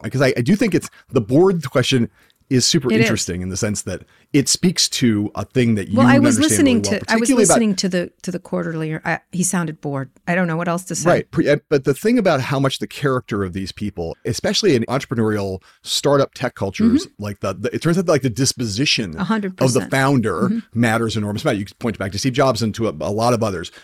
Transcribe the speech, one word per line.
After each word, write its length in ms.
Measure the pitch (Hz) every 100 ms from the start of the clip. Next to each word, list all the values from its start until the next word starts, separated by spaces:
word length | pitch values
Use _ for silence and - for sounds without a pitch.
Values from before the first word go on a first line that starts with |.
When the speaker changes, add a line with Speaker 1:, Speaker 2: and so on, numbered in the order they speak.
Speaker 1:
because 200 | 104 131
I, 120 | 131 123
I 40 |
do 140 | 120 208
think 180 | 226
it's, 160 | 165 - - _
the 120 | 127
bored 480 | 107 139 190 175 139
question 400 | 139 127 131 113 _ _ _ _
is 160 | 127 -
super 240 | 170 185
Speaker 2:
It 60 | 220
is. 60 |
Speaker 1:
interesting 400 | - 107 - 90
in 80 | 92
the 80 | 104
sense 240 | 107 101
that 220 | 101 87 - _ _
it 160 | 139 -
speaks 400 | - 180 170 -
to 420 | - 120 104 107 -
a 80 |
thing 320 | 101 131 117 107
that 140 | -
you 80 | 214
Speaker 2:
Well, 100 | 247
I 100 | -
was 200 | 285 240
Speaker 1:
understand 120 | 311 - 269
Speaker 2:
listening 60 | 233
Speaker 1:
really 120 | 202
well, 80 | 208
Speaker 2:
to, 100 | -
I 40 | 226
was 40 |
Speaker 1:
particularly 240 | 240 247
about 100 | 180 165
Speaker 2:
listening 200 | 214 185
to 140 | 190
the, 220 | 180 - _
to 100 | -
the 80 | 175
quarterly. 560 | - 185 170 160 156 156
I, 160 | - 160 -
he 100 | 175
sounded 380 | 180 180 156 156
bored. 280 | 147 139 139 _ -
I 60 | 175
don't 120 | 175
know 80 | 160
what 140 | 175
else 160 | 175 -
to 100 | 151
say. 140 | 165
Speaker 1:
Right. 220 | 147 -
Pre-, 180 | - 131
uh, 80 | 147 -
but 160 | 143
the 100 | 143
thing 240 | 135 214 247
about 220 | 185 135
how 180 | 117 139
much 220 | 135 -
the 80 | 104
character 560 | - 135 127 - 104
of 80 | 95
these 220 | 95 95
people, 420 | - 104 - 82 -
especially 520 | - - 190 202 208 123
in 80 | -
entrepreneurial 760 | 131 - 113 107 104 98 95 - _
startup 500 | - - 143 143 - -
tech 200 | 123 -
cultures, 500 | 98 - 113 277 -
Speaker 2:
Mm-hmm. 140 | -
Speaker 1:
like 200 | 104 101
the, 100 | 101
the, 220 | 95 120 117
it 60 |
turns 160 | 160 175
out, 100 | 175
like, 140 | 151
the 80 | 131
disposition 880 | 120 131 - 113 98 143 - 95 78
Speaker 2:
A 80 | 180
hundred 260 | 220 190
Speaker 1:
of 220 | 185 131
the 60 | 117
Speaker 2:
percent. 120 | -
Speaker 1:
founder 520 | 135 135 135 104 87
Speaker 2:
Mm-hmm. 360 | 185 226 - 113
Speaker 1:
matters 380 | 117 113 113 107
enormous 260 | 104 104
amount. 140 | 151 101
You 80 | 101
can 100 | -
point 180 | 117 98
back 140 | 98
to 40 | 98
Steve 140 | 135
Jobs 320 | 123 135 107
and 100 | 113 107
to 120 | 107
a, 40 |
a 200 | 76 80
lot 220 | 104 120
of 100 | 113
others. 300 | 110 87 87 -